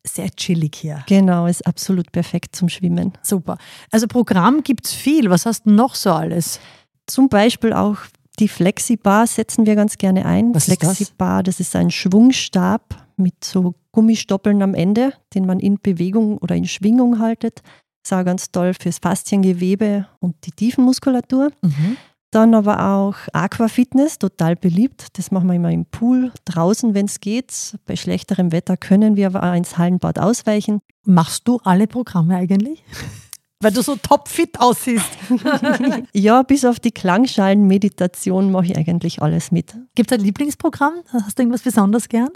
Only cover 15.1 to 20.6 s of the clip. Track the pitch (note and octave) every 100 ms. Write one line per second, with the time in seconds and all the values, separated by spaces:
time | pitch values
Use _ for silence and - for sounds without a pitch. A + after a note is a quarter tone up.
15.1 | - _ G3 F#3 F#3 G3 G3+ G3+ E3+ F3+
16.1 | A3 G#3+ G#3+ F3 F3 F3+ - G3+ B3 A#3+
17.1 | A3+ A3+ A3+ A3+ - _ _ _ _ -
18.1 | F#3 F3+ F3+ - F3+ F3+ F#3 F3 - F3
19.1 | F#3+ - G3+ F#3+ F3 F#3 G3 G#3+ G3+ F#3+
20.1 | - F3+ - - -